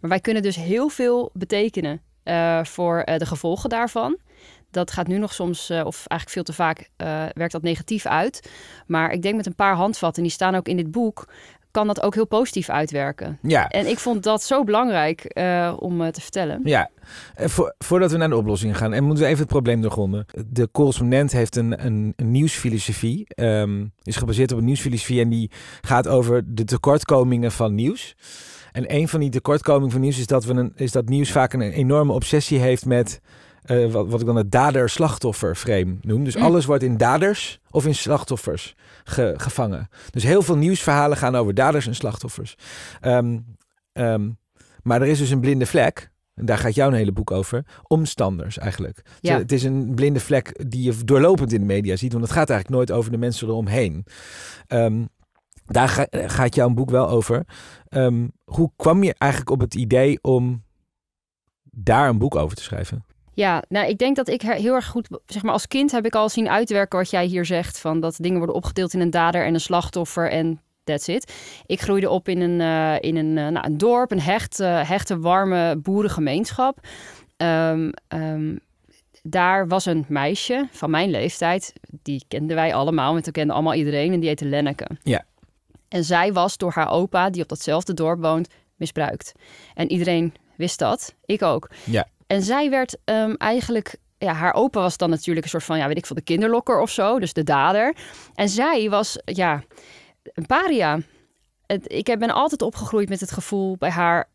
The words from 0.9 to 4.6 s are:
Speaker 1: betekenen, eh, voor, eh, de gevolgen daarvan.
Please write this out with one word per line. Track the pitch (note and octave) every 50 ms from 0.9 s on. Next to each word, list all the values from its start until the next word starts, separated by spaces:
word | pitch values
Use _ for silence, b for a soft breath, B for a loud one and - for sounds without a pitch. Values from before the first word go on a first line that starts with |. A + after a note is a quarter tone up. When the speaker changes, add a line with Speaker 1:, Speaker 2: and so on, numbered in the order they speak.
| - - B3+ A#3+ A#3+ A#3+ A#3+ - _
Speaker 1:
betekenen, | F#3 F#3 - - G3+ G#3 A3+ - G3 E3+ D3+ D3 D#3+ _ _ _ _ _
eh, | - E3+ E3+ E3 E3+ E3 E3 E3
voor, | D#3 - - F3+ F3 E3+ E3+
eh, | - - D#3+ D#3+
de | E3
gevolgen | - F3 D3 - E3+ E3+ - - B3+
daarvan. | A#3 A3+ A#3 A#3+ - A#3 A3+ B3 D#4 F#4+ _ b b b b b b b